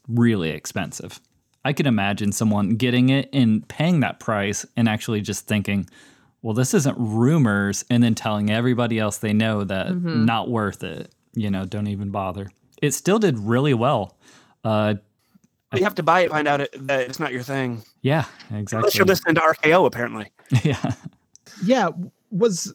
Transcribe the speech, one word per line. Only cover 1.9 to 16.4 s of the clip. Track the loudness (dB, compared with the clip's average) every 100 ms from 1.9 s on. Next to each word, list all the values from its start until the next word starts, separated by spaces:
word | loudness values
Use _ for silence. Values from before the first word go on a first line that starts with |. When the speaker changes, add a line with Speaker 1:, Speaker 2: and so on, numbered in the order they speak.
| 2 0 0 -2
Speaker 1:
someone | 0 0 2 0 0
getting | 2 4 4
it | 2 0
and | 2 4 2 -2
paying | -2 0 2
that | 0 -2
price | -4 -2 -2 -4 -6 0
and | 0
actually | 0 -2 -4
just | -4 -6 -2
thinking, | -2 0 -2 -4 -10 -20 _ _ _
"Well, | -4
this | -2 2
isn't | 2 0 -2
Rumors," | -2 2 4 4 4 2 0 -2 0
and | 2
then | 4 2
telling | -2 -2 0
everybody | 0 0 0 0 0
else | -2 -2
they | -2
know | 0 2 0
that | -2 -4 -2
Speaker 2:
Mm-hmm. | -4 -2 0 2
Speaker 1:
not | 0 -2
worth | -2 -2 -4
it, | -10 -12 -14 _ _
you | -6 -4
know, | -4
don't | -4 -6 -6
even | -6 -6
bother. | -6 -6 -8 -12 -16 _ _
It | -4
still | -2 0 2
did | 2 0
really | 0 2 2
well. | 2 2 0 -4 -10 _ -20 _ _ 0
Uh, | 2 2 0 -6 _ _ _ _ _ _
Speaker 3:
You | -2 0
have | 0
to |
buy | 2 4 2
it, |
find | 0